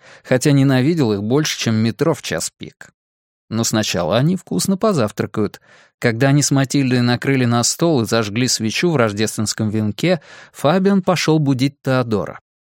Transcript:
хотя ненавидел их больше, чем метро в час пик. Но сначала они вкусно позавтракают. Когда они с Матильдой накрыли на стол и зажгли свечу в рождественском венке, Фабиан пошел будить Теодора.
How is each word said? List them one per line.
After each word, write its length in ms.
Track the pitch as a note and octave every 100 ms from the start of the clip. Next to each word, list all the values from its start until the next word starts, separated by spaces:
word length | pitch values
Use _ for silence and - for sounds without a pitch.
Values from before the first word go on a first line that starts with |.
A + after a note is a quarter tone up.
| - -
хотя 300 | - B2+ D#3
ненавидел 600 | C#3 C#3 B2+ C3+ E3+ A2+
их 120 | G2+
больше, 340 | G#2 C#3+ D3+ -
чем 160 | A#2+
метро 400 | A2 A2+ - D3+
в 80 | C#3+
час 300 | - D#2+ - -
пик. 360 | - - - _ _ _ _ _ -
Но 140 | A2
сначала 520 | A2+ A2 G#2 F2+ E2 A2+
они 200 | D3+ F#3
вкусно 400 | - F3+ - F#3+
позавтракают. 840 | A3+ D#3+ G#2+ - A2 A2 G2+ - _ - _ -
Когда 300 | A#2+ A2+ C#3
они 140 | C#3+
с 100 | -
Матильдой 480 | C#3 C3+ C#3+ C3 B2+
накрыли 440 | A#2+ A#2+ C#3 C3+
на 200 | A#2+ A#2+
стол 380 | A#2+ - E3+ C#3
и 40 | G#2
зажгли 400 | A2+ G2+ A2 B2+
свечу 440 | - A2 - F3+
в 60 | D3
рождественском 720 | A2+ G2+ G#2+ - G#2 - G#2+
венке, 500 | A2 G#2+ - E3 - - - -
Фабиан 500 | - C#3 F#3+ G3 G3
пошел 380 | F#3 E3+ - D#3
будить 420 | C#3 B2 C#3 -
Теодора. 560 | C3+ C3 A#2+ G2+ - - _ _